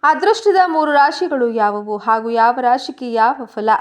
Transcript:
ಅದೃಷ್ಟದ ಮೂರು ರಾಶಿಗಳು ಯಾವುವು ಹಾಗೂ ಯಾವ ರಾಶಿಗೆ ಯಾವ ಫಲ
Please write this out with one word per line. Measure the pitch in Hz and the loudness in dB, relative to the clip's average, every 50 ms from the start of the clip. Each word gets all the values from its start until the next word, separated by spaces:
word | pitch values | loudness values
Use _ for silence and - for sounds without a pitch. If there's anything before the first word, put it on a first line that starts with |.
| - | 0
ಅದೃಷ್ಟದ | 294 311 - 339 403 453 440 - 415 381 370 359 | 0 0 2 2 0 0 2 2 2 2 4 2
ಮೂರು | 359 320 311 311 302 | 2 0 0 0 2
ರಾಶಿಗಳು | 294 285 277 294 320 - 370 330 294 262 240 233 | 2 2 2 2 0 -2 -4 -2 -2 0 -2 -2
ಯಾವುವು | 226 226 208 208 202 208 208 208 214 208 | 0 0 0 0 -2 -4 -6 -8 -8 -6
ಹಾಗೂ | 196 226 220 226 220 233 | -2 -2 -2 -2 -2 -2
ಯಾವ | 233 226 226 233 240 262 | 0 2 2 2 2 0
ರಾಶಿಗೆ | 247 240 247 254 254 - 262 - 254 240 226 | 0 0 0 0 -2 -6 -12 -10 -8 -4 0
ಯಾವ | 226 220 233 277 285 247 | 0 2 2 0 -2 -8
ಫಲ | - - 220 208 220 214 - | -12 -8 -4 0 0 0 0